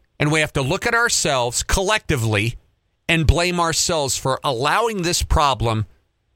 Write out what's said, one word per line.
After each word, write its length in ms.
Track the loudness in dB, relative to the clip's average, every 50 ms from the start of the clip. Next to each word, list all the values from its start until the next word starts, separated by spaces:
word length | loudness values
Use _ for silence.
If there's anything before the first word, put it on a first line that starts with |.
| _ _ _ -2
and 120 | 0 0
we 100 | 2 0
have 120 | 0 0 -2
to 80 | -2
look 240 | -2 -2 -2 -2 -2
at 80 | 0 0
ourselves 680 | 2 0 0 0 0 0 0 0 0 0 -2 -2 -4 -4
collectively 960 | -2 0 0 0 0 0 -2 0 -2 -2 0 0 0 0 0 0 -2 -4 -8 _ _ _ _ _ _ _ _ _
and 200 | 0 0 2 4
blame 320 | 4 4 4 2 0 0 0
ourselves 580 | 0 0 0 0 -2 -2 0 -2 -2 -2 -4
for 220 | -4 -2 -2 -2 -2 -2
allowing 580 | -4 -2 -2 0 0 0 0 0 -2 -2 -2
this 220 | -2 -2 -2 -2 0
problem 600 | 0 2 2 2 2 0 0 0 -2 0 -2 -4 -6 -10 _ _ _ _ _ _ _ _